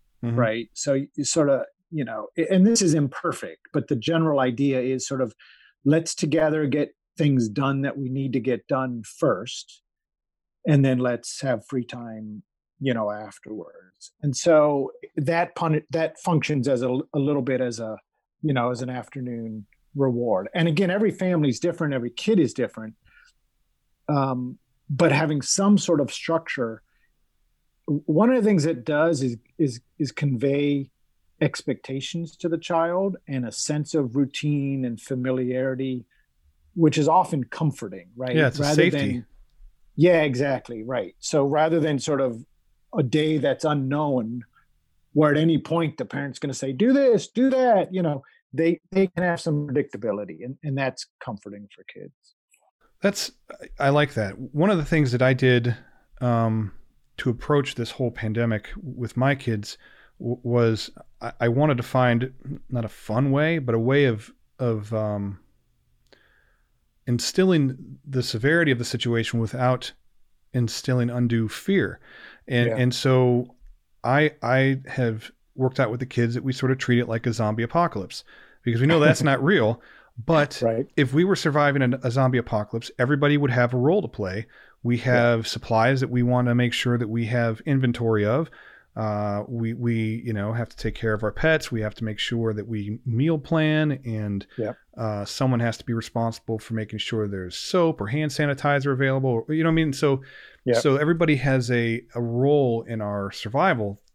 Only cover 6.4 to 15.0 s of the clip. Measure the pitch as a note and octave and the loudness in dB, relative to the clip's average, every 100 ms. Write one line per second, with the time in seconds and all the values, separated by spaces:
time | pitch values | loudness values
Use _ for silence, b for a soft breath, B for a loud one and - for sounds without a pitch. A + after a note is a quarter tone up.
6.4 | D#3 D#3 D3 D3 D3 _ _ - D3 C3+ | 2 2 0 0 -2 _ _ 0 2 4
7.4 | A2 G#2 C3+ C#3 C#3 C#3 C3 C3+ C3+ B2 | 2 0 0 0 -2 -4 -6 -4 -2 -2
8.4 | A2+ A#2+ - C3+ C3 A#2+ G#2 - D3+ F#2+ | -2 -4 -2 -4 -2 -6 -12 -2 0 0
9.4 | A#2+ - - - _ _ _ _ _ _ | -4 -12 -16 -20 _ _ _ _ _ _
10.4 | _ _ - D3 C3+ B2+ B2+ A#2+ - - | _ _ 2 4 4 2 0 -2 -6 -6
11.4 | C#3 A#2 - C3+ A#2 B2 A#2 A2 G#2+ G#2+ | -4 -4 -4 -6 -6 -10 -12 -12 -12 -14
12.4 | - _ _ _ C3+ A#2 G#2+ G#2 G#2+ - | -18 _ _ _ -2 -2 -2 -4 -10 -16
13.4 | - G#2+ - - F#2 _ - _ D3 B2 | -16 -14 -14 -20 -20 _ -20 _ -4 0
14.4 | F3 D#3 D3+ C#3+ C3+ - | 4 6 6 2 -2 -8